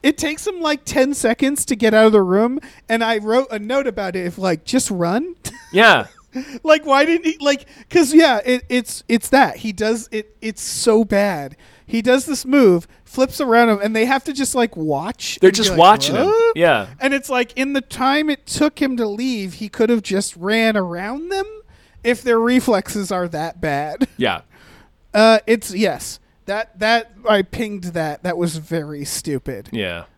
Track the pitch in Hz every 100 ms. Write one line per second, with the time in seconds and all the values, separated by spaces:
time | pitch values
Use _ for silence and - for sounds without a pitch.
0 | 269 302 302 311 - 359 320 294 - 285
1 | 262 277 226 233 269 285 - 226 220 214
2 | 220 214 185 190 233 269 - - _ 226
3 | 226 226 208 240 262 214 208 269 269 214
4 | 196 180 180 175 190 165 - 254 - 185
5 | 170 208 349 339 - - - 180 226 156
6 | 101 _ _ 254 285 262 311 311 302 269
7 | 311 339 330 320 285 277 - - - 349
8 | 277 311 320 226 240 247 - 247 233 -
9 | - 233 - 269 220 - 220 185 214 226
10 | 226 220 214 _ 220 214 - - - 220
11 | 214 202 202 170 139 - - _ - 233
12 | 226 262 262 269 254 285 233 175 - _
13 | _ - 262 - 269 226 233 202 208 220
14 | 233 269 - 269 269 247 233 - 156 139
15 | 180 - - - 185 196 208 170 180 214
16 | - 214 349 453 466 453 - 175 98 131
17 | 262 277 - 247 247 - 269 277 - -
18 | 262 285 302 277 - - 302 - 277 247
19 | 220 208 262 233 190 - 214 - 220 240
20 | - 190 202 175 180 220 226 214 180 170
21 | 196 269 339 392 403 440 - - _ -
22 | 233 240 254 226 233 254 - 202 - 208
23 | 190 190 175 160 160 175 156 139 151 151
24 | 269 - - 85 _ _ - - _ _
25 | _ 208 220 220 - 226 - 190 208 135
26 | - - _ _ - 202 226 180 214 233
27 | 226 202 220 208 190 - 220 202 175 170
28 | 156 147 180 170 170 160 156 165 147 147
29 | 139 - - 135 - 123 - 117 95 85
30 | 82